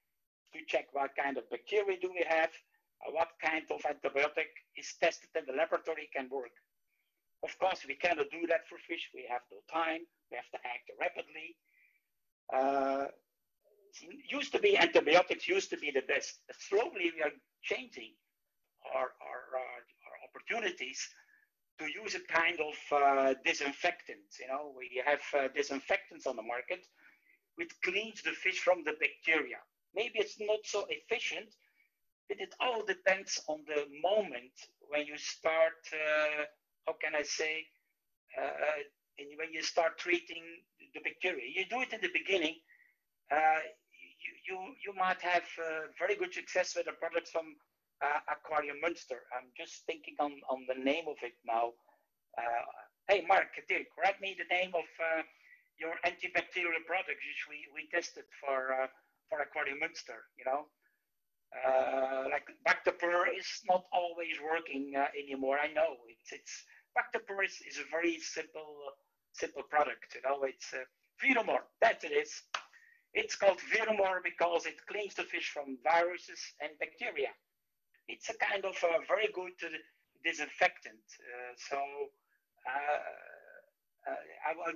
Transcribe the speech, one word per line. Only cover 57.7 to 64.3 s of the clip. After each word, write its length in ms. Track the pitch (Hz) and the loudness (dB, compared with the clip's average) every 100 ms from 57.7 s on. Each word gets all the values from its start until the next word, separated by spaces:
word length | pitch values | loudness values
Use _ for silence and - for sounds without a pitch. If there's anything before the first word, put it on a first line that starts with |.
we 140 | 156 156 | -14 -4
tested 320 | 170 165 147 135 - | -4 -4 -8 -18 -8
for, 320 | 139 135 131 | -2 0 0
uh, 140 | 131 131 - _ _ - | 0 -2 -6 _ _ -6
for 100 | 151 | -4
Aquarium 400 | 143 156 143 139 | -4 -2 -4 -2
Münster, 460 | 165 - - 113 - - | -4 -6 -12 -14 -16 -6
you 80 | 127 | -2
know? 200 | 139 151 _ _ _ _ _ _ _ - | -2 -2 _ _ _ _ _ _ _ -14
Uh, 720 | 127 131 131 131 135 131 135 135 | 0 6 6 6 2 0 0 0
like 160 | 143 - - 165 | 0 -4 -2 2
Bactopur 600 | 180 180 - 175 175 180 190 | 4 2 2 2 4 2 0
is 100 | - - 202 | -6 -4 2
not 160 | 185 - | 2 4
always 420 | 185 175 170 165 | 0 0 -4 -6